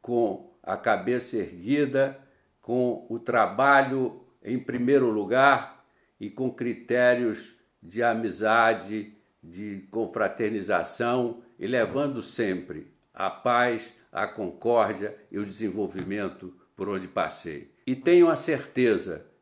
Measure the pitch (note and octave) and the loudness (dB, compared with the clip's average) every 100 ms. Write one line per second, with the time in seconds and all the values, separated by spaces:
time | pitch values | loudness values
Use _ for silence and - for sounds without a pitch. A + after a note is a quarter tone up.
0 | - A#2+ A2 F#2+ - _ - F#2+ A#2+ G2+ | 0 0 0 -2 -12 _ -8 -4 0 0
1 | F#2+ B2 - A#2 E2+ F2 G2 C#3+ C#3 C3+ | 0 -2 -2 -6 -6 -8 -2 0 2 2
2 | C3+ - _ _ _ _ - B2 B2 A2+ | 0 -2 _ _ _ _ -4 0 0 -2
3 | - A#2 - A#2 G#2+ G2+ C#3 C#3 C3 C3+ | -8 -8 0 2 2 2 4 6 4 -2
4 | B2 - - _ - B2 B2+ B2 B2 C#3 | -4 -6 -20 _ -8 -6 -6 -2 4 4
5 | B2 G#2+ G2 B2+ C#3 B2+ - - _ _ | 4 0 0 4 4 4 -2 -18 _ _
6 | _ _ G#2 - C3 - A#2+ A2 - A#2+ | _ _ -14 -6 -6 -4 -6 -6 -2 4
7 | B2 B2 A#2+ G#2 - _ _ _ E2+ G#2 | 4 4 0 -2 -10 _ _ _ -12 -2
8 | A#2 A2+ A2+ F2+ G#2+ A2+ A2+ G#2+ F#2+ G#2+ | 0 0 -4 -2 2 6 4 2 -4 -8
9 | G#2 _ _ _ E2 F2 G#2 G2 - A2 | -10 _ _ _ -20 -12 -10 -12 -8 -4
10 | G#2+ A2+ G2+ - G#2+ G#2+ F#2+ F2+ F2 - | -4 0 -2 0 -2 -2 0 0 0 -4
11 | A#2+ B2+ A#2 A#2 - - G#2 B2+ A2+ C3+ | 0 0 -2 -6 -18 -10 -4 0 0 -2
12 | C#3+ B2+ - - G#2+ F#2 - D#2 - _ | -4 -4 -8 -4 -2 -2 -6 -14 -14 _
13 | _ - F#2+ - B2 A#2+ B2 A2+ - _ | _ -6 -4 -2 0 2 2 0 -8 _
14 | _ - G#2 - F#2 - A#2 A#2 G2+ G2 | _ -6 -6 -6 -10 -4 2 2 2 -2
15 | G2+ F2 _ G2 G2+ F#2+ A2 F#2+ F#2+ F#2 | -8 -10 _ -8 -8 -6 -6 -4 -6 -6
16 | F2 G#2 F#2+ - F2+ - _ - G2 F#2+ | -6 -6 -6 -8 -18 -18 _ -10 -6 -6
17 | F2+ G2+ D#2 - E2+ D2 - _ - C3 | -4 -4 -4 -6 -12 -12 -16 _ -6 -2
18 | F3 F3 E3+ D3 - C#3+ - B2+ B2 F#2+ | 6 8 8 4 -2 -4 -4 2 2 2
19 | - D#2 - _ | -2 -12 -14 _